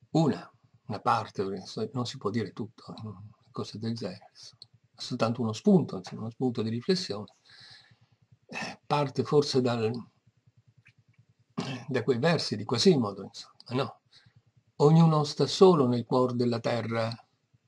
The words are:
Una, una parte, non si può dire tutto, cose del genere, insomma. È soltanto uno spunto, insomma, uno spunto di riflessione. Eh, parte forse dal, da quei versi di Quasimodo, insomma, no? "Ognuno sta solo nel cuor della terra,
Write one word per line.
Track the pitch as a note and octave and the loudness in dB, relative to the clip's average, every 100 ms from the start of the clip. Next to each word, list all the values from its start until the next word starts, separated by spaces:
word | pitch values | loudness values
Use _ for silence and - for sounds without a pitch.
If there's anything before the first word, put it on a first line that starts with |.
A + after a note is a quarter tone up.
| _ | _
Una, | D3+ D3+ F2 - _ _ _ - | 0 2 0 -8 _ _ _ -12
una | G2+ | -4
parte, | B2 A#2 G#2+ - F#2+ G2 - - A2 | 0 0 -2 -6 -6 -6 -10 -8 -6
non | B2+ A#2+ | -6 -6
si | C3+ | -6
può | G#2 | -4
dire | A#2 F#2+ | -4 -4
tutto, | - A2 - - - G#2+ F#2 G#2+ _ _ | -8 -12 -14 -20 -14 -14 -14 -18 _ _
cose | - G#2+ G#2 | -12 -12 -8
del | A2+ A2+ | -8 -6
genere, | G#2 F#2+ - | -8 -12 -20
insomma. | - - - - _ _ - | -20 -20 -20 -20 _ _ -16
È | |
soltanto | - B2 A2+ A#2 | -10 -2 -2 0
uno | A2+ | -4
spunto, | G#2+ G#3 F#3 B2+ F#2 | 0 4 6 4 -6
insomma, | - - | -12 -12
uno | A2 | -10
spunto | - C3 A#2+ | -4 -4 -2
di | A2 | -4
riflessione. | A#2 - F#3 - G2+ G2+ _ _ - - - _ _ _ _ _ _ - | -4 -2 -2 -4 -10 -12 _ _ -20 -20 -20 _ _ _ _ _ _ -14
Eh, | - - - - | -10 -10 -10 -4
parte | D3 C#3+ - A#2 | -2 0 -2 0
forse | D3+ D3 C3+ | 2 2 2
dal, | B2 A#2 A2 A#2 - _ _ _ _ _ _ _ _ _ _ _ _ _ _ - C#3 B2+ - | 0 0 -2 -4 -10 _ _ _ _ _ _ _ _ _ _ _ _ _ _ -8 -6 -8 -6
da | B2+ | -2
quei | A2+ A#2+ | 0 0
versi | D#3+ D#3 - G#2+ | 2 0 -2 -6
di | |
Quasimodo, | - A2+ G3 D3+ G#2 G2 | -4 2 4 4 2 -4
insomma, | G2 - - - - B2 | -12 -16 -20 -20 -8 -6
no? | A2+ - _ _ _ _ _ _ _ - | -6 -10 _ _ _ _ _ _ _ 2
"Ognuno | D3 D#3+ E3 D#3 D3 | 6 8 8 6 0
sta | - C#3 | 0 0
solo | - F#3+ E3 B2 | 6 8 8 4
nel | A#2+ A#2 | 0 0
cuor | C3 B2+ | 2 2
della | A#2+ A#2+ A#2 | 2 0 0
terra, | A#2+ A#2 A2+ A2+ A2+ A#2 _ _ _ _ | -2 -2 -2 -2 -4 -6 _ _ _ _